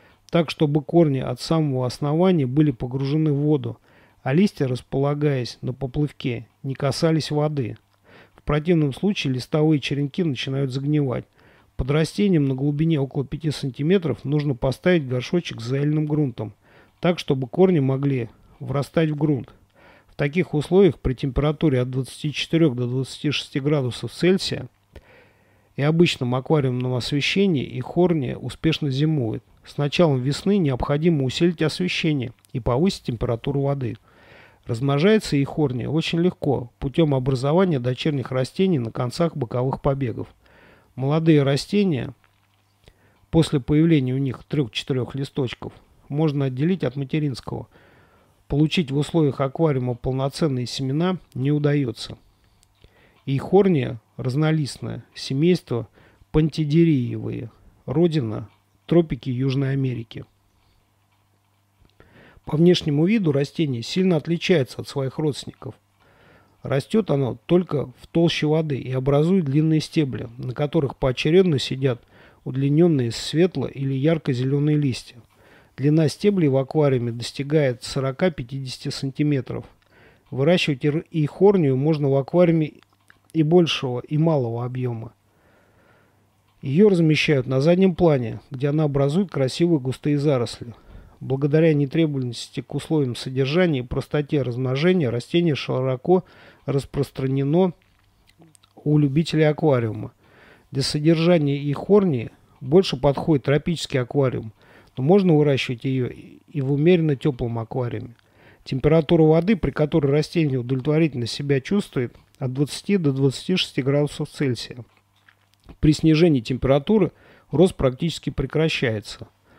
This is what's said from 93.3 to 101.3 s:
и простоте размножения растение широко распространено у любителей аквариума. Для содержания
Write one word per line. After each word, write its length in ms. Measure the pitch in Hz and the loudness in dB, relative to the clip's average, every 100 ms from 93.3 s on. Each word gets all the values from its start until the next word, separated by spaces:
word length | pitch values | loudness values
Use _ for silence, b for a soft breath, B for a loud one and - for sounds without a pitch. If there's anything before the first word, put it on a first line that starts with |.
| 131 135 170 180 135 | -2 0 2 2 0
и 60 | 123 | -4
простоте 560 | 139 - 151 143 147 | -8 -4 -4 -2 -2
размножения 680 | 123 120 131 135 175 185 123 | -2 -4 -4 0 2 2 0
растение 460 | 120 - 175 170 131 | -2 -2 0 2 0
широко 680 | - 127 131 127 170 185 B B B B - | -2 -2 -2 -2 2 2 B B B B -4
распространено 1080 | 135 - 143 135 - 131 135 139 170 185 - _ _ _ _ _ _ - _ _ - | -4 -4 -6 -6 -4 -4 -2 0 2 2 -2 _ _ _ _ _ _ -20 _ _ -6
у 160 | 151 151 | 2 2
любителей 460 | 143 147 160 156 | 4 0 0 2
аквариума. 680 | 151 143 156 123 113 107 117 - b b b b b | 2 2 2 2 0 -6 -10 -16 b b b b b
Для 120 | 135 | -6
содержания 720 | - 151 151 160 165 | -4 0 2 4 4